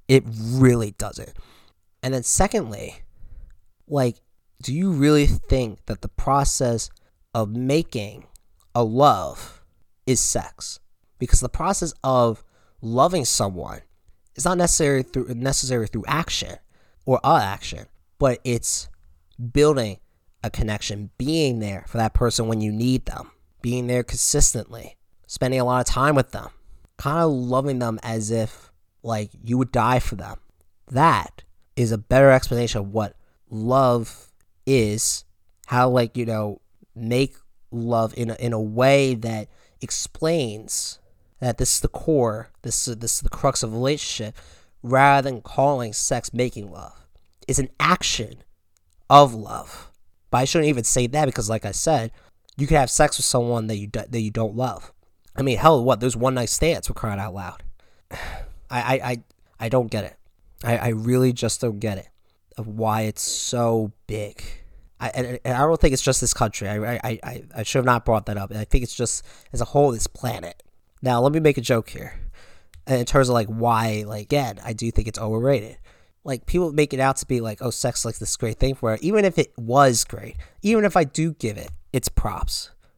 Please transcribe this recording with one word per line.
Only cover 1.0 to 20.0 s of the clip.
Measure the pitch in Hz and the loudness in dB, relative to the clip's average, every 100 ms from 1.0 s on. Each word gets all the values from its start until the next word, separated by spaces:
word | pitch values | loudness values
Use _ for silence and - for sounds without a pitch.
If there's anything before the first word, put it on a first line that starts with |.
| 104 - 98 - - - _ _ _ _ | -10 -10 -14 -16 -18 -20 _ _ _ _
And | 127 | -4
then | 131 | -4
secondly, | - - 196 220 113 104 - - - - - - - - _ _ - | 0 2 2 2 -4 -10 -12 -14 -20 -18 -18 -16 -18 -20 _ _ -4
like, | 143 127 - _ _ _ _ | 0 0 -2 _ _ _ _
do | - | -6
you | 147 190 | -2 0
really | 147 147 151 143 | 4 6 6 6
think | - - 131 117 - - | 4 2 0 0 -8 -10
that | - | -8
the | - | -6
process | - - 139 139 - 123 117 - - _ _ _ | -4 2 2 2 0 0 -2 -6 -14 _ _ _
of | 113 107 | -4 -4
making | 113 127 156 160 117 104 - - - _ _ _ 120 | -2 2 0 0 -6 -8 -14 -20 -20 _ _ _ 0
a | |
love | 113 120 143 101 71 - - - - _ _ _ - | 0 6 6 6 -2 -10 -16 -20 -20 _ _ _ 0
is | 120 | 0
sex? | - - - - - - _ _ _ - | 2 -2 -6 -12 -14 -14 _ _ _ -8
Because | 127 - | 2 2
the | 123 | 2
process | - 170 196 165 - | -2 -2 -2 -4 -4
of | 135 127 117 107 - _ _ _ | 0 4 2 0 -10 _ _ _
loving | 117 117 170 180 | -4 2 4 2
someone | 120 - 101 90 55 50 _ _ _ _ _ - | 0 0 -2 -4 -12 -14 _ _ _ _ _ -4
is | |
not | 175 175 | -2 2
necessary | 175 - 147 135 | 2 2 2 2
through, | 127 131 123 120 | -2 -6 -6 -4
necessary | 131 131 127 123 104 | -2 -2 -2 -2 -2
through | 110 - | -6 -4
action | 147 165 - - - _ _ _ _ - | -4 -2 -6 -8 -12 _ _ _ _ 0
or | 127 | 2
a | 135 160 | 4 4
action, | 98 98 - 80 - - _ - | 2 -4 -10 -12 -16 -20 _ 0
but | 135 120 | 0 2
it's | 127 120 - - - - - _ _ - 120 | -2 -2 -2 -6 -8 -18 -20 _ _ -12 -4
building | 143 151 139 107 92 | 4 4 4 -2 -8